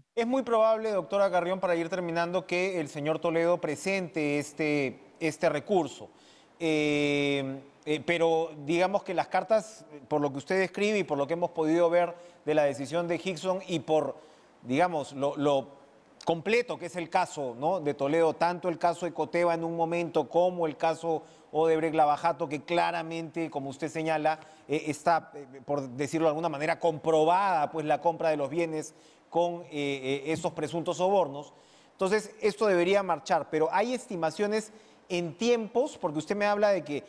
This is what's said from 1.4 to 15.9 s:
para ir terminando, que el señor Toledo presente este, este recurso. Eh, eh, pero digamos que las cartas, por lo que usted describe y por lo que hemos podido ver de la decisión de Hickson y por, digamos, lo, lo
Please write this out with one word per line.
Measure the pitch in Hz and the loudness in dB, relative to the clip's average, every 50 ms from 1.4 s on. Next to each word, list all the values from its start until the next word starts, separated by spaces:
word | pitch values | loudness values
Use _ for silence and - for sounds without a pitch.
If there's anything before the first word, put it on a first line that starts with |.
| 170 175 190 185 | 2 0 -2 0
para | 190 180 175 | 0 0 0
ir | 165 165 165 | 0 0 -2
terminando, | 190 185 180 170 165 170 170 175 180 185 185 | -2 -4 -2 -2 -2 -2 -2 0 -2 -4 -2
que | - 175 180 185 196 185 170 | -2 -2 0 0 0 -2 -4
el | 151 135 | -4 -4
señor | - 151 143 156 156 151 | -6 -4 -2 -2 -2 0
Toledo | - 170 160 165 165 170 175 165 | 0 0 2 2 2 2 2 2
presente | - 156 143 147 - 190 196 190 180 151 - 160 147 147 147 147 | 0 -4 -4 -4 -2 -2 -2 -2 -4 -4 -4 -2 0 0 0 -2
este, | 143 - - - 156 151 147 147 139 127 120 - - - - - | -2 -4 -6 -4 -2 0 0 0 0 -2 -4 -8 -18 -20 -10 -4
este | 165 156 143 - 180 160 | -4 -4 -2 0 0 0
recurso. | 151 147 - - 208 180 151 127 - - 107 - - _ - - - - _ _ _ - | 0 0 0 2 2 2 2 0 -4 -12 -18 -20 -20 _ -20 -20 -20 -20 _ _ _ -4
Eh, | 170 160 156 151 151 147 147 147 147 143 143 143 143 143 143 139 135 135 135 135 - - - _ - | -2 0 2 2 2 2 2 2 2 2 2 2 2 0 0 0 -2 -4 -8 -10 -14 -20 -20 _ -4
eh, | 151 151 143 120 | -4 -4 -2 0
pero | - 170 160 165 165 165 160 165 160 156 147 143 | -2 0 2 2 2 2 0 0 -4 -8 -8 -4
digamos | 147 170 170 185 185 202 190 - | 0 2 2 2 2 2 -2 -2
que | 196 180 | -2 -2
las | 160 139 - | -2 -2 0
cartas, | - 185 190 - 220 214 - - - - - - 151 143 131 - | -2 -2 2 2 2 2 2 -4 -12 -20 -20 -20 -20 -20 -6 -2
por | 151 147 | 0 0
lo | 147 143 | 0 0
que | 131 143 | -2 -6
usted | - - 185 190 | -4 0 0 2
describe | 190 175 - 196 202 208 214 202 | 2 0 0 0 0 2 2 0
y | 170 | 0
por | - 151 | 0 0
lo | 139 143 135 | -2 0 -2
que | 165 | 0
hemos | 170 175 170 | -2 -2 -2
podido | - 165 160 156 165 170 175 165 | -2 0 2 2 4 4 4 6
ver | 170 175 175 170 175 - - - - - _ | 4 4 2 2 -2 -10 -18 -20 -20 -8 _
de | 147 156 | 0 2
la | 156 147 | 4 2
decisión | 143 135 127 139 123 156 170 175 | 2 0 -2 -6 -4 -4 -4 -2
de | 170 170 151 | -2 -2 -2
Hickson | - 190 175 151 180 185 185 185 - 180 | -2 -4 -6 -2 -2 -2 -2 -2 -4 -4
y | 175 151 | -4 -4
por, | 113 - 156 156 139 135 - - - - - - _ _ _ _ | 0 2 2 2 2 0 -6 -10 -16 -20 -20 -20 _ _ _ _
digamos, | - 120 127 147 180 180 170 151 131 - | -6 -2 2 2 2 2 0 -4 -6 -6
lo, | 139 135 139 143 147 | -4 -2 -2 -2 0
lo | 151 143 147 143 135 127 - - - - - | 0 2 2 2 2 0 -4 -12 -20 -20 -20